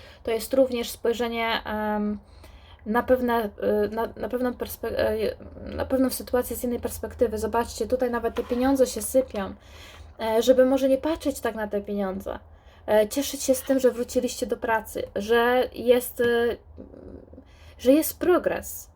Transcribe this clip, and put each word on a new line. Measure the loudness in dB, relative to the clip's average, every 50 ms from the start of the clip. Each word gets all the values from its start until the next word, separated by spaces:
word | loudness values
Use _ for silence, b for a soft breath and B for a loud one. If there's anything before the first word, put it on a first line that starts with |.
| B B B B B
to | -4
jest | -4 -4 -2 0 4
również | 4 4 4 2 -2 -6 -6
spojrzenie, | -8 -4 -2 0 0 0 -2 -4 -2 -2 -2 -2 -2 -2 -4
em, | -4 -4 -4 -2 -2 -2 -2 -2 -2 -4 -6 -10 B B B B B B B B B B B B
na | -2 0 0 2
pewne, | 2 2 2 2 2 0 0 0 -2 -4 -4
e, | 0 0 2 2 2 0
na, | 0 -2 -4 -4 -4
na | -6 -6 -4
pewną | -4 -2 -2 -2 -4
perspe-, | -4 -8 -10 -8 -8 -8 -4 -2 0
e, | 0 0 0 0 -2 -2 -4 -6 -12 -18 -18 -16 -14 -10 -8
na | -6 -4
pewną | 0 0 0 0 0
sytuację | -2 -4 -6 -2 -2 -2 -2 -2 -6
z | -6 -4
innej | -4 -4 -4
perspektywy. | -6 -6 -8 -8 -10 -8 -2 0 0 0 0 -2
Zobaczcie, | -4 -2 0 -2 -2 -2 -4 -6 -4
tutaj | -2 0 0 0 0
nawet | -2 -2 -2 -2 -4
te | -4 -4
pieniądze | -2 -2 0 2 4 4 4 4
się | 2 0 -2 -4
sypią, | 0 2 2 2 0 -2 -6 -6 -6 -8 -12 B B B B B B B B B B B -6
e, | -2 0 2 4 6
żeby | 6 6 6 6
może | 4 4 4 4 2
nie | 2 2
patrzeć | 0 0 -2 -2 -2 -4 -4 -2
tak | -4 -6 -4
na | -4 -4 -4
te | -4 -4
pieniądze. | -4 -4 -4 -2 -2 -2 -4 -6 -8 -8 -10 -10 -12 -18 b b b b b b b b
E, | 4 4 4 4
cieszyć | 0 -2 -2 -2 -4 -2 0
się | 0 0
z | 2 2
tym, | 0 2 4
że | 4 2
wróciliście | 2 0 -4 -4 -2 -2 -2 -2 -2 -4 -6
do | -4 -4
pracy, | -4 -2 0 0 -2 -2 -4 -8 -8 -8 -6 -6
że | -6 -2 2 4 4 4 4 4 2 2 0 -2
jest, | 0 4 4 4 4 4 -2 -2 0
e, | 0 2 2 2 2 0 -2 -4 -8 -16 -20 -20 -20 -20 -20 -20 -20 -18 -18 -18 -20 -20 -20 -20 -20 b b b b b b b
że | 4 6 6
jest | 6 6 2 -2 -2
progres | 2 4 4 4 2 0 -2 -4 -6 -10 -12 -14 -16 -18 -20